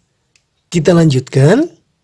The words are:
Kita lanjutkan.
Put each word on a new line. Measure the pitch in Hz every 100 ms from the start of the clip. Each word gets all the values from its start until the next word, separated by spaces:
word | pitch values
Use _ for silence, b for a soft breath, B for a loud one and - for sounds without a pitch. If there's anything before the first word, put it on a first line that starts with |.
| _ _ _ _ _ _ -
Kita | 170 156 170
lanjutkan. | 160 131 - 135 139 233 339 - _ _